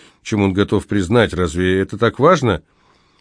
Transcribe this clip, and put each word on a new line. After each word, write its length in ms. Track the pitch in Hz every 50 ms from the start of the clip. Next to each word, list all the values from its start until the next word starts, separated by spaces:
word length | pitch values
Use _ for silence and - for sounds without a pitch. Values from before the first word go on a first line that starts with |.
| - - _ _
чем 200 | - - 110 104
он 120 | 101 98 92
готов 320 | 98 101 - 110 101 -
признать. 480 | - 101 101 92 85 110 123 110 92 -
"Разве 460 | - 90 85 76 87 92 92 92 95
это 180 | 98 - - 101
так 220 | 117 113 - -
важно?" 420 | 127 160 185 151 131 117 92 76 - _ _ _ _ _ _ _ _ _ _ _